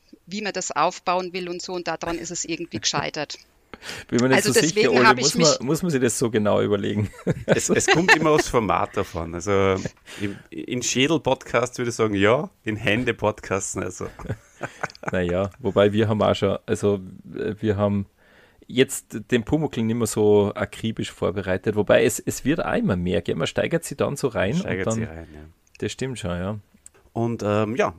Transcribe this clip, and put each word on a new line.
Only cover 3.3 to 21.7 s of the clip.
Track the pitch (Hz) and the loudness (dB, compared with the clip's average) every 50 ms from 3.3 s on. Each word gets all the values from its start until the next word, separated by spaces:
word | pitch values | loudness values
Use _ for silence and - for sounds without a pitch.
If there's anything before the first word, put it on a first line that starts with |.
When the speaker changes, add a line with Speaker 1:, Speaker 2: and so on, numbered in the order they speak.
| - - - _ _ _ _ _ - - - - - - - - | -10 -14 -18 _ _ _ _ _ -20 -18 -14 -14 -14 -14 -8 -2
Speaker 2:
Bin | - 120 | 0 2
mir | 120 131 | 4 4
nicht | 131 - | 4 4
Speaker 1:
Also | 190 160 120 | 4 4 4
Speaker 2:
so | 113 | 4
sicher, | - 156 - | 2 4 2
Speaker 1:
deswegen | 214 - 127 - 127 | 2 2 4 4 6
Speaker 2:
Ole, | 123 | 6
Speaker 1:
hab | - 131 123 | 6 4 4
ich | - | 2
Speaker 2:
muss | 139 - | 0 2
Speaker 1:
mich | 139 165 151 139 - | 4 4 4 4 2
Speaker 2:
man, | - | 0
muss | 127 160 151 185 | -2 -2 0 0
man | 175 | 0
sich | 151 131 | 0 2
das | 127 120 - - | 2 2 2 0
so | 135 117 | -2 0
genau | 110 110 104 104 101 101 107 | 2 2 2 4 2 2 2
überlegen? | 107 104 101 101 104 104 104 104 98 - - - - | 2 0 0 0 -2 0 -2 -2 -2 -6 -6 -4 -4
<laughs> | 160 - - | -4 -4 0
Speaker 3:
Es, | - - 113 - - | 0 0 2 2 2
es | - 120 - | 0 2 2
kommt | - - 156 180 190 466 | 4 2 4 4 4 4
immer | 311 147 156 | 4 6 4
aufs | 151 151 - - | 4 4 2 2
Format | - 127 110 92 85 90 101 - - | 0 0 2 2 2 2 0 0 -2
davon. | 107 95 - - 87 82 85 85 | -4 -4 -4 -4 -6 -6 -6 -8
Also | 85 85 101 101 98 98 95 95 95 95 - - _ _ - - - | -6 -2 2 2 4 4 4 2 0 -2 -6 -10 _ _ -20 -10 -8
im, | 104 101 98 - - _ | -8 -8 -8 -10 -16 _
in | - - - - 123 123 117 | -14 -12 -8 -6 -6 -4 -4
Schädel-Podcast | - - 120 131 143 165 147 - 127 131 - - - - 123 120 123 - - | -2 0 2 2 2 2 0 2 0 -2 -2 -2 -2 -2 0 0 -2 -4 -4
würde | 123 117 | -6 -4
ich | 113 | -2
sagen, | - 113 110 104 | 0 0 0 2
ja, | 98 98 104 117 143 165 190 - _ _ | 4 4 4 4 2 0 -4 -10 _ _
in | 110 107 | -6 -6
Hände-Podcasts, | 107 113 107 98 120 127 117 110 - - 104 107 - - - - 98 - - - | -2 0 0 0 2 0 -2 -2 0 -2 -2 -2 -4 -4 -4 -4 -2 -2 -4 -6
also. | 104 95 98 92 - - - - | -6 -6 -8 -8 -10 -12 -12 -12
<laughs> | - - - - - _ _ _ _ - - - - - - - _ - - - | -12 -10 -10 -10 -10 _ _ _ _ -12 -12 -8 -10 -10 -10 -10 _ -8 -4 -2
Speaker 2:
Naja, | 92 90 87 87 90 98 98 - - | -2 -2 0 0 0 -2 -2 -6 -6
wobei | - 101 90 95 101 104 101 | -4 0 4 4 4 6 6
wir | 107 110 104 | 4 2 2
haben | 110 107 98 | 2 2 2
auch | 98 101 | 2 2
schon, | - - 98 98 - - | 2 0 0 -2 -2 -4
also, | - 110 101 - 101 101 98 92 92 - - - - - | -4 -4 0 2 0 0 0 -4 -10 -16 -18 -18 -14 -10
äh, | - - - 104 101 | -6 -6 -6 -6 -2
wir | - 107 101 | -2 0 2
haben | 101 104 101 101 101 98 - _ _ _ _ _ _ _ _ _ _ - | 2 2 2 2 0 -2 -6 _ _ _ _ _ _ _ _ _ _ -20
jetzt | - - 123 131 - - - - _ - 120 104 - | -4 2 2 2 2 0 -6 -12 _ -10 -10 -2 0
den | 127 120 113 | 0 0 2
Pumuckl | - 151 156 156 - - - 113 | 0 0 0 0 -2 -2 -2 0
nicht | 110 113 | 0 0
mehr | 120 117 | 0 -2
so | 107 - 113 107 104 104 104 101 101 - | 0 2 2 4 6 6 6 6 4 0
akribisch | - - - - - - 113 107 - 110 - - | -2 -4 -6 -6 -6 -6 -4 -4 -4 -8 -8 -6
vorbereitet, | - 95 95 90 101 92 92 92 95 - 113 | -4 -4 -2 -2 -2 -2 -2 -2 0 0 0